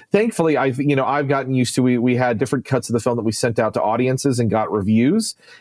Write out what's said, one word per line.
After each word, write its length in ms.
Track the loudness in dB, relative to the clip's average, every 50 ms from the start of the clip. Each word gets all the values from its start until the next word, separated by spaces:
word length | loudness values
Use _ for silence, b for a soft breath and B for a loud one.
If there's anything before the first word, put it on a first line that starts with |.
| B B
thankfully, 440 | 0 0 0 0 -2 0 0 0 2
I've, 220 | 2 0 0 -2 -2
you 140 | 0 0 0
know, 100 | 0 0
I've 240 | 0 0 0 0 0
gotten 260 | -2 -2 -2 -2 -2
used 200 | -2 0 0 0
to, 60 | 0
we, 160 | 2 2 2 2
we 180 | 2 0 2
had 220 | 2 2 0 0 0
different 260 | -2 -2 -2 -4 -2
cuts 240 | -2 -2 -2 -2 -2
of 40 |
the 80 | -2 -2
film 160 | 0 -2 -2
that 60 | -2 -2
we 80 | -2
sent 260 | -2 -2 -2 -2 0 0
out 160 | 0 0 0
to 80 | 0
audiences 560 | 0 0 0 0 0 0 0 0 0 0 0 0
and 120 | 0 0
got 200 | 0 0 0 0
reviews. 640 | -2 -2 0 2 2 4 4 4 2 0 -2 -4 -8 B B B B B